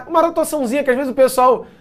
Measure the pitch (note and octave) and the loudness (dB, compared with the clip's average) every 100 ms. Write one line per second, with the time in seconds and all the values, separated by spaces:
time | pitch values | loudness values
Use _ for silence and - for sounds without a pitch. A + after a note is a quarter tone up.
0 | B3 E4 E4+ E4+ D#4 D4+ B3 C#4+ C4 B3 | 0 0 0 0 -4 -4 -2 -2 0 -2
1 | C#4 A#3+ C4 - B3+ A3+ - - | -2 0 2 4 2 2 -4 -20